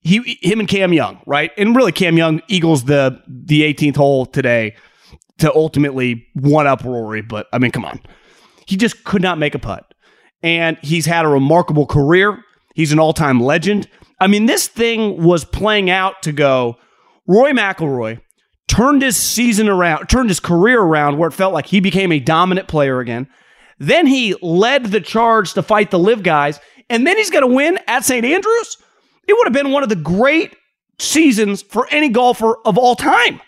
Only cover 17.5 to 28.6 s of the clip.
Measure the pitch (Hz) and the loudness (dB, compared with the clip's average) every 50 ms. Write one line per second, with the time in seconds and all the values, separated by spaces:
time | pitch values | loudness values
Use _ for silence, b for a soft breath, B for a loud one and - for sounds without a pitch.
17.5 | 294 240 214 196 185 - 160 147 135 123 117 110 113 117 - _ _ _ _ _ | 2 0 -2 -2 -4 -4 -6 -4 -4 -4 -6 -8 -10 -12 -18 _ _ _ _ _
18.5 | _ _ _ - - - 226 269 294 277 269 262 214 - - - - 208 240 240 | _ _ _ -2 0 2 4 4 4 2 2 0 -2 -2 -4 -4 -2 -2 0 0
19.5 | 226 196 220 208 196 185 180 170 156 147 185 - - 247 262 226 185 - - - | 2 2 2 2 2 2 2 0 0 -2 -2 -2 0 0 2 0 -2 -4 -2 -2
20.5 | 175 170 180 233 254 240 208 165 160 151 147 143 143 147 170 165 - - 190 190 | 0 2 4 4 4 4 4 2 2 2 2 0 0 0 -2 -2 -2 -2 -2 -2
21.5 | 185 156 135 - - 202 185 196 185 190 196 185 160 147 127 135 160 160 180 185 | 0 -2 -4 0 0 0 0 2 0 0 0 0 -2 -2 0 0 0 0 0 0
22.5 | 185 185 190 - - 156 143 135 131 127 127 117 117 117 131 b b b b b | 0 -4 -4 -4 -2 0 0 0 0 -4 -4 -6 -6 -8 -8 b b b b b
23.5 | b b b b b b 139 147 254 330 349 269 269 269 247 214 156 - - 175 | b b b b b b -4 0 0 2 4 2 2 2 0 -2 -4 -4 -4 -2
24.5 | 160 175 202 240 277 285 254 214 185 214 165 - - 220 233 233 226 220 208 156 | 0 2 2 2 0 -2 -2 -2 -4 -4 -4 -2 -2 0 2 2 2 2 0 -2
25.5 | - 196 175 - 214 208 214 202 - 180 170 202 240 220 190 175 160 147 143 147 | -4 -6 -2 0 2 0 0 2 0 2 2 2 2 0 0 0 0 2 0 0
26.5 | 151 - b b b b b _ 233 233 247 311 381 440 427 370 330 320 277 254 | -4 -8 b b b b b _ -2 0 0 2 2 0 -2 0 0 0 2 2
27.5 | 247 262 285 320 359 381 - - 226 262 - - 262 247 226 247 302 381 403 427 | 2 2 2 0 -2 -2 -4 -4 -4 -4 -2 -2 -2 -2 0 0 -2 -2 0 0
28.5 | 453 466 | -2 -2